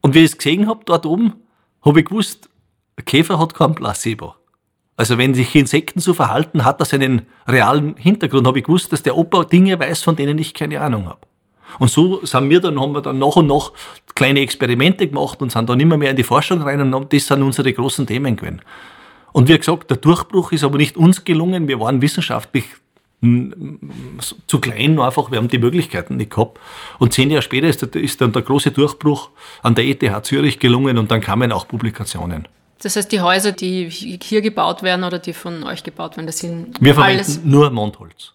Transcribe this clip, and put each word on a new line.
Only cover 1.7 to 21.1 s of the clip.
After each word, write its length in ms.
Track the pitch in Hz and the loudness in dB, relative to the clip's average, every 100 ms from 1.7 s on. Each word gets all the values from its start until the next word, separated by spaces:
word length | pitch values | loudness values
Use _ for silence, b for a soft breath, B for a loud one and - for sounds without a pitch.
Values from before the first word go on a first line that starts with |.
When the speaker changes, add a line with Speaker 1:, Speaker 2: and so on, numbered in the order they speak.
| _ | _
Speaker 1:
hab 140 | - 147 | 2 4
ich 80 | |
gewusst, 440 | 156 214 202 - _ _ _ _ _ - | 2 -2 -4 -8 _ _ _ _ _ -18
der 80 | |
Käfer 340 | - 135 160 180 | -2 0 2 0
hat 140 | 165 | -2
kein 220 | - 151 | 0 0
Placebo. 640 | 156 - 107 113 110 - _ _ _ _ _ _ - | 0 -6 -6 -6 -6 -12 _ _ _ _ _ _ -4
Also 220 | 113 117 | 0 2
wenn 160 | 131 | 2
sich 200 | 127 123 151 | 2 2 2
Insekten 420 | 135 147 160 - | 2 0 -2 -4
so 160 | 170 | 0
verhalten, 500 | 175 147 127 156 156 | 0 2 0 -2 0
hat 160 | 127 - | 0 0
das 140 | 151 | -2
einen 320 | 139 135 123 - b - | 0 0 0 -4 b 0
realen 480 | 127 107 143 147 - | 2 4 2 0 0
Hintergrund. 500 | 131 214 139 135 123 | 0 2 2 2 2
Hab 100 | 131 | 0
ich 80 | |
gewusst, 280 | 127 170 - | 2 0 0
dass 100 | 151 | -4
der 140 | - 135 | -2 -2
Opa 280 | 165 190 | 0 0
Dinge 340 | 165 175 190 185 | 4 4 4 2
weiß, 260 | 143 165 | -2 -2
von 100 | - | -2
denen 240 | 160 143 151 | -2 -2 -2
ich 160 | 156 | -4
keine 260 | - 151 147 | -6 -8 -6
Ahnung 280 | 147 113 90 | -4 -4 -6
hab. 180 | - _ _ _ B B B | -12 _ _ _ B B B
Und 100 | 127 | 0
so 360 | - 175 190 | 4 2 2
sind 260 | 160 127 139 | -2 0 4
wir 100 | 170 | 2
dann, 200 | 180 143 | 2 -2
haben 120 | 139 | -4
wir 80 | 147 | -4
dann 180 | 143 131 | -6 -2
nach 160 | 135 165 | 2 4
und 100 | 156 | 4
nach 240 | 143 - B B B _ - | 2 -2 B B B _ 0
kleine 240 | 135 139 | 2 2
Experimente 680 | 139 - 123 123 151 185 175 | 0 -2 -2 2 2 2 -2
gemacht 340 | 143 143 - | -2 -6 -6
und 120 | 131 | -4
sind 160 | 117 117 | -2 0
dann 100 | 123 | 2
immer 180 | 156 160 | 4 2
mehr 140 | 143 | 0
in 60 | 135 | 0
die 80 | |
Forschung 380 | 120 139 147 180 | 0 0 0 -2
rein 180 | 143 143 | -2 -2
und 120 | 135 | 0
haben, 140 | 131 143 | -2 0
das 200 | 143 - | 0 2
sind 140 | 139 | 0
unsere 300 | 139 127 135 | 0 0 -2
großen 340 | 127 131 - 127 | 0 -4 -4 -4
Themen 260 | 110 139 | -2 -2
gewesen. 260 | 107 - 82 B B B B B B B | -4 -6 -12 B B B B B B B
Und 160 | - 123 | 2 6
wie 80 | 160 | 4
gesagt, 320 | - 160 - | 4 -4 -2
der 80 | 123 | -2
Durchbruch 540 | 151 175 - 190 170 | 2 2 2 -2 0
ist 140 | 160 | -2
aber 140 | 143 139 | 0 0
nicht 180 | 147 - | -2 4
uns 280 | 165 | 4